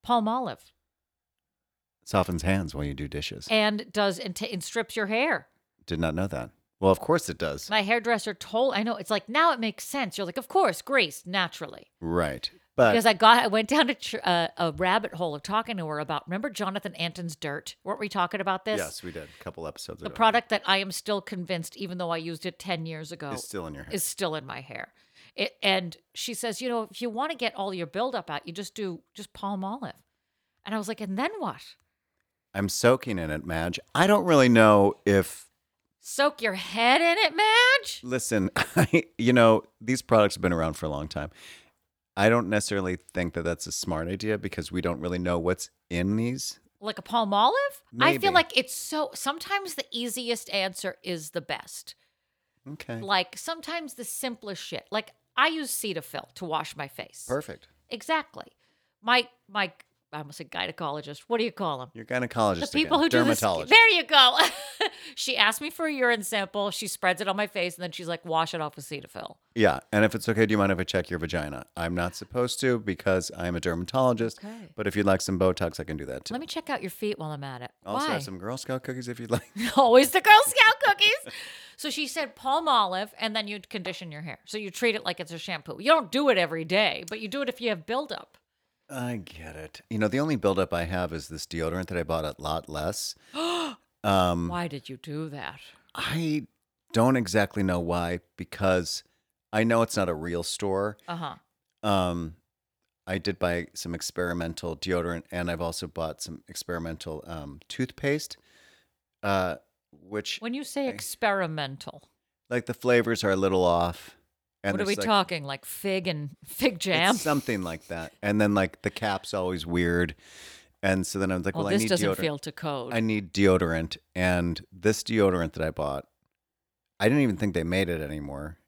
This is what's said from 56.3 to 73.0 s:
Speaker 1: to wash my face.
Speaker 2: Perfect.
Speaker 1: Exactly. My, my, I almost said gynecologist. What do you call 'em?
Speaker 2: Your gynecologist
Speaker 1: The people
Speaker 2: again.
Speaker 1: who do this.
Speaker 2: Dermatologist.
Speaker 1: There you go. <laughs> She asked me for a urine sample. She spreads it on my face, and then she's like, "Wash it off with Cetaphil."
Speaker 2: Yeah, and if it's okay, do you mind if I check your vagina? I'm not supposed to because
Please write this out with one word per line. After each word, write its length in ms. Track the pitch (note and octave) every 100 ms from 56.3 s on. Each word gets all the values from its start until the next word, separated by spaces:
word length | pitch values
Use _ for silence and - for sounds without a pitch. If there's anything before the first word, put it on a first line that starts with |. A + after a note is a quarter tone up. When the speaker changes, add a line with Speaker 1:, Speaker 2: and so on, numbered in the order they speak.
| -
Speaker 1:
to 100 | F3+
wash 300 | D#3 - -
my 120 | C#3
face. 380 | - - - -
Speaker 2:
Perfect. 400 | C3 D3 E2 _ _ _
Speaker 1:
Exactly. 580 | A3+ - D#4+ D4 - - _ _ _ _ _
My, 260 | A3 B3 A#3+ _ _
my, 240 | G3+ F#3+ - _ _ _
I 80 | D3+
almost 200 | D3 D3
said 100 | D3
gynecologist. 680 | F3 F#3 D#3+ D#3+ D3 D3 C#3+ -
What 100 | A#3
do 60 | A3
you 60 |
call 300 | - F#3 C3+
'em? 60 | B2+
Speaker 2:
Your 100 | A2+ A2+
gynecologist 560 | B2+ B2 A#2+ G#2+ F2
Speaker 1:
The 60 | F2 D4
people 180 | D#4 C#4+
Speaker 2:
again. 60 |
Speaker 1:
who 60 | D#4+
do 200 | B2 -
this. 100 | -
Speaker 2:
Dermatologist. 280 | - F3+ -
Speaker 1:
There 200 | A4 A#4
you 140 | F4+
go. 340 | - D4+ B3+ -
<laughs> 40 | - - - - G4+ - D#4+ C4+
She 200 | - A#3+
asked 240 | G#3+ A3
me 100 | D4
for 160 | - D#4+
a 40 |
urine 320 | C#4+ B3 A#3
sample. 480 | G3 G#3+ G3 G#3 G3+
She 160 | - G#3
spreads 320 | - F#3 F3+
it 80 | G3
on 80 | G3
my 120 | G#3
face, 280 | G3+ F3+ E3+
and 80 |
then 80 | F3
she's 160 | D#3+ E3+
like, 160 | E3+
"Wash 300 | E3+ D#3+ D#3+
it 80 | E3+
off 140 | D3+ -
with 100 | C#3
Cetaphil." 500 | D3 - - - - _ -
Speaker 2:
Yeah, 240 | G#2 C2+ -
and 140 | G#2 G#2+
if 80 | G#2+
it's 140 | -
okay, 160 | A2 A2
do 60 |
you 40 | G#2+
mind 140 | G2
if 80 | F2+
I 40 |
check 260 | F2+ F#2 -
your 100 | F2
vagina? 460 | D#2+ E2+ D2+ C2+ - -
I'm 180 | E2+ F2
not 200 | F2 -
supposed 440 | - B2 B2 -
to 180 | C3 A#2+
because 500 | G#2+ F2+